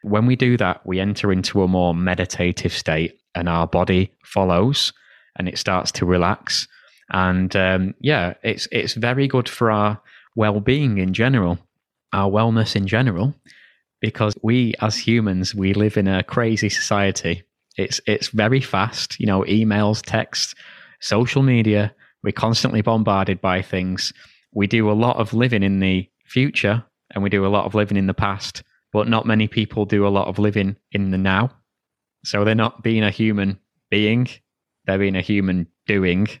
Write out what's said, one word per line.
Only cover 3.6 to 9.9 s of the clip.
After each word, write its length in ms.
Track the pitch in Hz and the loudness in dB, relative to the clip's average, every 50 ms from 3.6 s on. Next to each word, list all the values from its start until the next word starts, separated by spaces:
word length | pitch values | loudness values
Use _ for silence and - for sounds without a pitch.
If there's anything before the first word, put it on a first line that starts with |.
| 82 | 0
body 440 | 82 - 87 90 - 92 92 95 - _ _ _ | 0 0 0 2 2 2 2 0 -2 _ _ _
follows 720 | - - 101 95 92 87 87 101 127 143 - - - - _ _ _ - _ _ _ _ | -6 -2 0 2 2 2 2 2 2 0 0 -2 -4 -6 _ _ _ -20 _ _ _ _
and 100 | - 92 | -6 -6
it 100 | 90 - | -6 -6
starts 340 | - - - 92 90 - - - | -4 -2 -2 -2 0 -2 -4 -4
to 120 | - 92 | -2 0
relax. 640 | 87 92 90 87 90 107 - - - - - - _ _ - _ _ _ _ _ _ | 2 2 2 2 2 0 -2 -6 -6 -6 -6 -6 _ _ -20 _ _ _ _ _ _
And, 460 | - 95 92 92 92 92 92 92 - | -2 0 2 2 2 0 -2 0 0
um, 400 | 101 92 92 95 92 95 95 - _ | 0 2 2 2 0 0 -2 -4 _
yeah, 360 | - 139 151 117 87 90 - _ - | -2 0 0 0 0 -2 -4 _ -4
it's, 240 | 113 101 - - - | -4 -4 -4 -8 -4
it's 220 | - 120 - - - | -4 -4 -4 -4 -4
very 340 | 113 113 120 127 135 139 | -2 -2 -2 0 0 0
good 220 | 139 131 127 117 - | 2 0 0 -2 -2
for 220 | - - 120 113 | -4 0 0 2
our 280 | 107 104 104 104 | 2 2 2 0